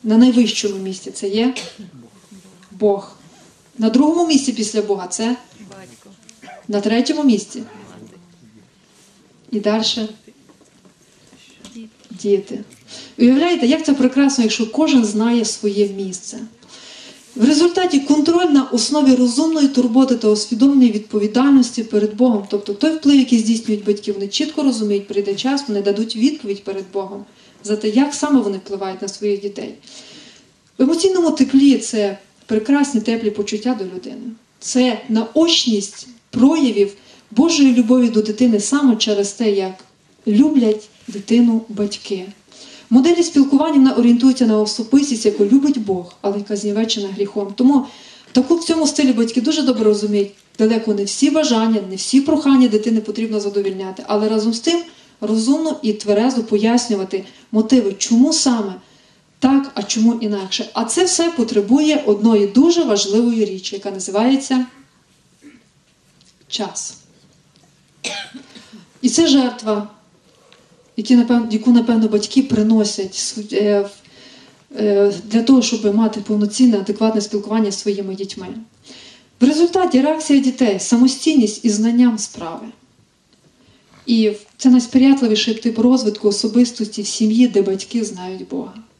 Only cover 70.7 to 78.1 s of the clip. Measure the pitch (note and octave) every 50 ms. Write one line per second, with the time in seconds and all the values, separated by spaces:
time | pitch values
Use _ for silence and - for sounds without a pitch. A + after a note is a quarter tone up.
70.7 | _ _ _ _ _ - G#3+ - B3+ A#3+ A#3 A#3 A#3+ A#3 A3+ G#3 G#3 G#3+ - B3+
71.7 | A#3+ A#3 A#3 - A#3 A3 A3 G#3+ G#3+ G#3 G#3 - - C4+ C4+ - A3+ G#3 G#3+ A3
72.7 | A3+ A3 G#3 G#3 - - G3 F#3+ - - - - - A3+ G#3 G#3+ - G3 G#3 G#3
73.7 | G#3 G3+ G3 G3+ - - _ _ _ - - - - - - - _ _ _ _
74.7 | - - G#3+ G#3 G3+ G3+ G3+ G3+ G3+ F3 - G#3 G#3+ A#3 A3+ C4+ C4+ B3+ A3+ -
75.7 | B3 G#3 G#3+ G#3 G3+ A3 A3+ A3 A3 G#3+ G3+ - G#3+ G#3 G#3 G#3 - - B3+ A#3+
76.7 | G#3+ G3 F#3+ - G3 - A3+ A3 A3 G#3+ G3+ - - G3+ - G#3 G#3+ A3+ A3 G3+
77.7 | F#3+ - - G#3 G3+ G3 G3 F#3+